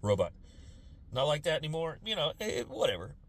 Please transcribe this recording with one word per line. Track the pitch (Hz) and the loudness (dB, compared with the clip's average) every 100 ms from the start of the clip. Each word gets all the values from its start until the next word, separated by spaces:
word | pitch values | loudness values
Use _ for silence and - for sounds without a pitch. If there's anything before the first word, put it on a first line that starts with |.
Robot. | 104 98 87 - - - - - - - - | 4 4 4 0 -18 -18 -18 -18 -18 -18 -8
Not | 123 139 | 0 2
like | 151 | 2
that | 156 151 | 2 0
anymore. | 151 160 165 156 220 | 0 -2 -4 -6 -6
You | 214 | 0
know, | 151 - | 0 0
it, | - 113 - | -2 -2 -4
whatever. | 269 - 92 95 - | 0 2 2 -4 -12